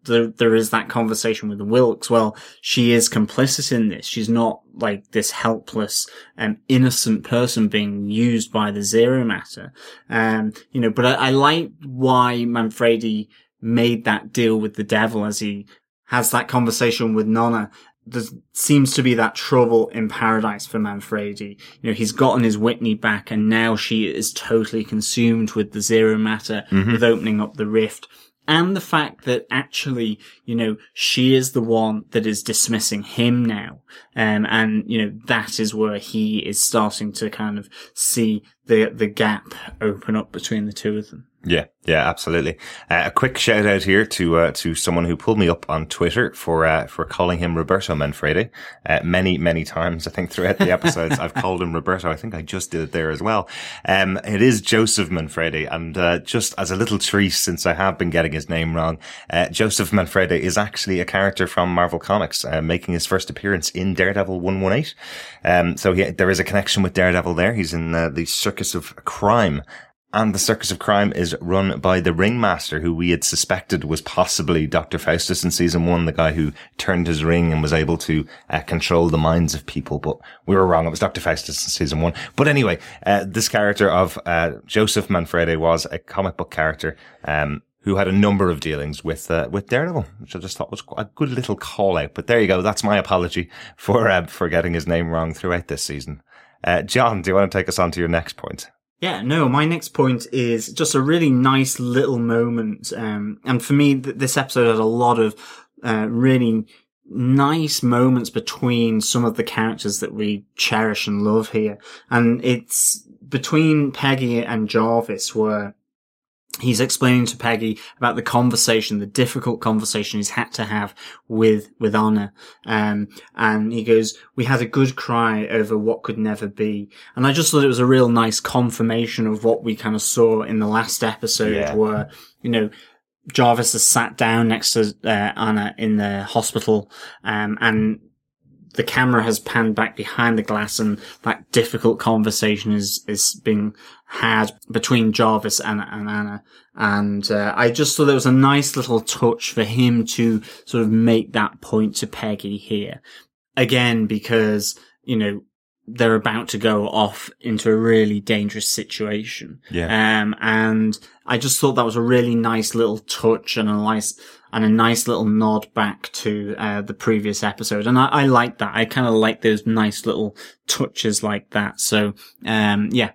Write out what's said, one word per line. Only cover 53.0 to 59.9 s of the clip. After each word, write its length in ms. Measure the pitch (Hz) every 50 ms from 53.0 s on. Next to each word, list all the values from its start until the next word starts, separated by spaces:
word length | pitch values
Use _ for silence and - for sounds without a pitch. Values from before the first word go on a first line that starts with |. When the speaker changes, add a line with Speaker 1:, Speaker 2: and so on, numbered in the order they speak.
| 80 78
Speaker 2:
as 120 | 78 73
well. 260 | 85 107 110 104 90 - - - - - - - -
Um, 340 | - 92 98 95 92 92 101 -
it 160 | 104 107 98
is 180 | 113 135 120 104
Joseph 500 | - - 113 110 113 110 - - 95 80
Manfredi. 540 | 90 85 80 73 - 85 82 82 76 78 76
And, 340 | - - 82 82 82 78
uh, 220 | 95 87 85 87 85
just 340 | - - - 117 107 - -
as 140 | - 95 82
a 40 | 92
little 240 | 95 113 - 104 95
treat, 300 | - - - 101 101 92
since 360 | - - - - 87 - -
I 80 | 87 82
have 240 | - 98 98 90
been 120 | - 90 85
getting 240 | 78 85 82 80 78
his 160 | 78 73 -
name 260 | 85 82 82 80 82
wrong, 220 | 82 80 82 80 78 - - - - - -
uh, 180 | - 85 87
Joseph 460 | - 85 - 107 107 - - 104 80